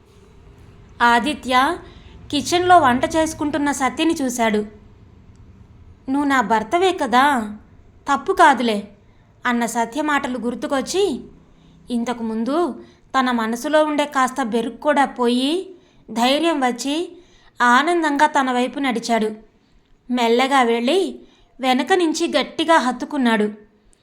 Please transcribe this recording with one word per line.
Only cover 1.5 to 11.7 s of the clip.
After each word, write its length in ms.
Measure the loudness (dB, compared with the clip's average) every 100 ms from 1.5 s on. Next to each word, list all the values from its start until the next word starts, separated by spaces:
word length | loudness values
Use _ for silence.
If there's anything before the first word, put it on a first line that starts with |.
| 2 2 -2 -8 -20 -20 -20 -8
కిచెన్లో 480 | -6 -2 0 6 6
వంట 260 | 6 2
చేసుకుంటున్న 680 | 0 0 -2 -2 -4 -2 -2
సత్యని 420 | -2 -2 0 -2 0
చూశాడు. 640 | -4 -2 0 0 -4 -10 -20 -20 -20 -20 -20 -20 -20 -20 -20 -20 -20 -18 -6
"నువ్వు 160 | -2
నా 160 | 0 0
భర్తవే 520 | 2 0 0 0 2
కదా, 640 | 0 0 2 4 2 -2 -10 -18 -20 -20 -14 -4
తప్పు 200 | -2 0
కాదులే" 560 | 4 4 4 0 -2 -6 -18 _ _ _ _ -4
అన్న 200 | -2 -2
సత్య 360 | -2 -4 -4
మాటలు 360 | -2 -2 -2 -6
గుర్తుకొచ్చి 840 | -6 -6 -4 -4 -2 -2 -2 -4 -12 -20 _ _ _